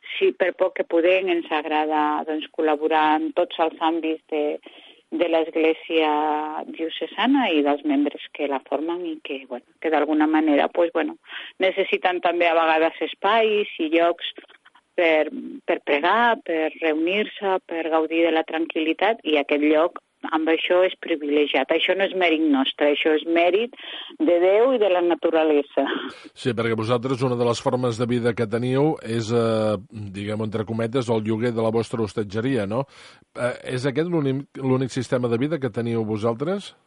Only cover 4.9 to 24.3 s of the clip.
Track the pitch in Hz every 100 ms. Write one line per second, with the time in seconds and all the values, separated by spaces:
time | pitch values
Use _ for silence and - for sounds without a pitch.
4.9 | - _ 320 170 165 170 165 160 160 -
5.9 | 165 156 147 151 151 156 156 - 156 165
6.9 | - 160 - 226 277 233 160 143 147 151
7.9 | 143 147 - - - 147 139 - 139 160
8.9 | 175 175 156 - 139 135 123 _ _ 165
9.9 | 156 147 156 151 156 156 143 156 - 170
10.9 | 170 156 165 _ - - - 190 180 196
11.9 | 196 185 180 180 170 175 165 160 160 160
12.9 | - 156 - 196 226 220 208 208 - 160
13.9 | 165 170 170 - - - - _ _ _
14.9 | - 170 156 151 160 - - - 170 -
15.9 | 143 165 208 240 226 - 165 156 - 160
16.9 | 156 165 196 214 - 202 185 _ 165 160
17.9 | 160 160 165 170 160 160 160 160 - 160
18.9 | 160 190 226 - 151 139 147 147 151 170
19.9 | - _ _ - 160 156 160 - 180 185
20.9 | - - 160 147 147 147 143 131 165 -
21.9 | 185 196 185 180 156 160 135 135 - 147
22.9 | 147 160 151 156 170 175 180 240 - -
23.9 | - - - 311